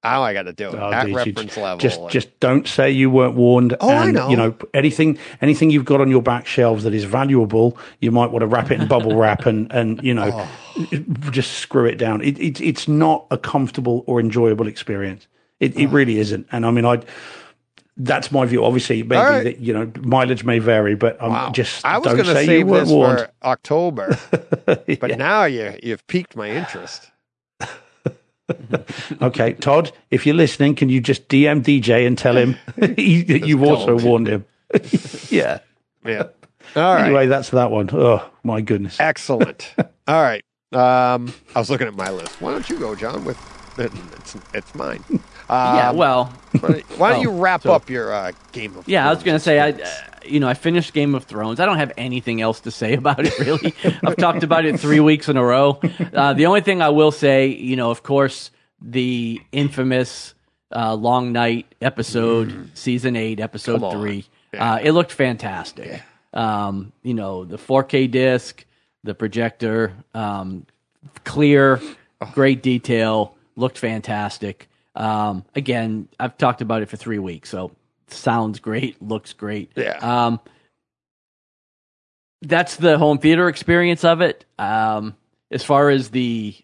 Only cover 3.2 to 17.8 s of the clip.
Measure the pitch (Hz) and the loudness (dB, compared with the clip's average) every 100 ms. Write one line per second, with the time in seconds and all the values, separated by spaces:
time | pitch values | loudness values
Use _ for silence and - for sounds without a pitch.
3.2 | 123 123 120 123 123 120 220 285 - 285 | 2 4 6 6 4 2 2 4 4 2
4.2 | 131 123 113 110 - 139 147 147 156 151 | 2 2 2 -2 -4 0 0 2 0 0
5.2 | - - 143 147 160 147 131 139 135 131 | -8 -2 0 4 4 4 4 4 6 4
6.2 | 127 120 - - 117 110 107 107 101 113 | 4 -2 -2 2 2 2 0 -2 -2 -2
7.2 | 139 135 110 110 117 117 - - 117 117 | 2 4 4 4 2 0 -16 -4 0 2
8.2 | 120 117 113 120 113 135 110 127 110 107 | 2 0 0 0 0 -2 2 2 2 2
9.2 | 110 107 - 110 110 127 113 113 127 120 | 2 2 0 0 -2 -2 -2 -2 -2 0
10.2 | 101 113 92 - - - - 143 156 143 | -2 -4 -10 -14 -14 -10 -6 -8 -6 -6
11.2 | 147 127 131 - - 135 117 113 113 107 | -4 -4 -6 -8 -2 2 2 0 -2 -2
12.2 | 143 139 170 131 170 143 - 151 160 156 | -2 -2 -4 -4 -4 -4 -2 2 2 0
13.2 | - 127 - 147 135 - 123 120 - 123 | -2 -6 -2 -2 -2 -4 -2 -2 -2 -2
14.2 | 113 113 117 107 110 104 - 101 98 95 | 0 2 2 2 -2 -6 -10 -8 -6 -10
15.2 | _ _ _ _ 131 131 143 143 131 107 | _ _ _ _ -4 0 2 2 2 0
16.2 | 104 101 - 120 113 120 120 120 - - | -2 -4 -6 -4 0 2 2 2 -2 -20
17.2 | - - - _ _ _ | -20 -20 -20 _ _ _